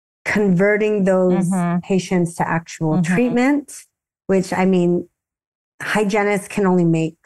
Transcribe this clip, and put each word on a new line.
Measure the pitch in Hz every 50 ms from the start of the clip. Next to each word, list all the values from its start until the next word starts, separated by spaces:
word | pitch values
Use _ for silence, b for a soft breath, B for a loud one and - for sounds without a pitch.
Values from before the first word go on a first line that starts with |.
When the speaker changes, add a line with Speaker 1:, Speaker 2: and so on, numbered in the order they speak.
| _ _ _ _ -
Speaker 1:
converting | - - 202 208 196 180 170 196 208 208 202 214 214 214 208 185
those | 190 190 185 185 185 180 180 190 170
Speaker 2:
Mm-hmm. | 190 180 175 175 170 180
Speaker 1:
patients | - - 196 185 180 - 190 180 170 170 -
to | - 165
actual | - 165 165 165 - - - 165 156 156
Speaker 2:
Mm-hmm. | 185 165 165 185
Speaker 1:
treatment, | 202 247 240 233 240 247 277 294 285 - - - - - _ _ _ _ _ _ _ _
which, | - 190 185 185 - -
I | 185 190
mean, | 190 190 180 175 175 175 180 - - _ _ _ _ _ _ _ _ _ _ _ _ _ -
hygienists | - - - 208 214 196 214 214 202 208 208 190 196
can | - - 208 202
only | 185 185 180 170
make | 165 165 160 160 160 - _ -